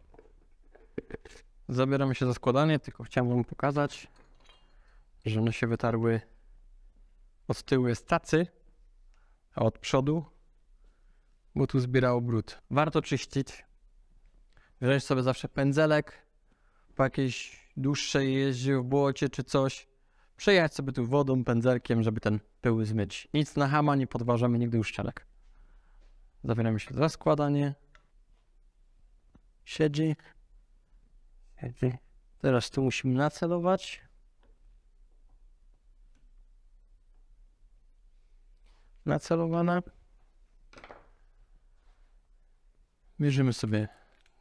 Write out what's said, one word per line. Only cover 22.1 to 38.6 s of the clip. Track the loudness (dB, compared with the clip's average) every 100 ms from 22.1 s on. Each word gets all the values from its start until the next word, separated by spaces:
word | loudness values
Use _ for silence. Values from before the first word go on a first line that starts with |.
| 0
ten | 0 -2 -4 _
pył | 0 0
zmyć. | 0 -2 -4 -6 -4
Nic | -2 0 0
na | 0
chama, | 2 2 2
nie | 0
podważamy | -2 0 2 2 0
nigdy | 0 0
uszczelek. | -2 -4 -6 -8 -16 -20 -20 -20 -20 -20 -20 -20 -20 -20 -20 _
Zabieramy | -4 0 0 -2
się | -4
za | 0 0
składanie. | 0 0 2 2 0 0 -4 _ -20 _ _ _ _ _ _ _ _ _ _ -20 _ _ -20 _ _
Siedzi. | -10 -2 0 0 -2 -2 -8 -20 _ -20 _ _ _ -20 _ -20 -20 -20 -20 -12
Siedzi. | -10 -2 -2 -2 _ -20 _ -4
Teraz | 0 2 0
tu | -2
musimy | -2 0 0
nacelować. | 0 0 -2 -4 0 0 0 -2 -16 -20 -20 _ _ -20 -20 -20 -20 _ _ -20 _ -20 -20 -20 -20 -20 -20 _ -20 -20 -20 -20 -20 -20 -20 -20 -20 -20 -20 _ -20 -20 -20 -20 _ -20 -20 -20 -20 -20 -20 -20 -20 -20 -20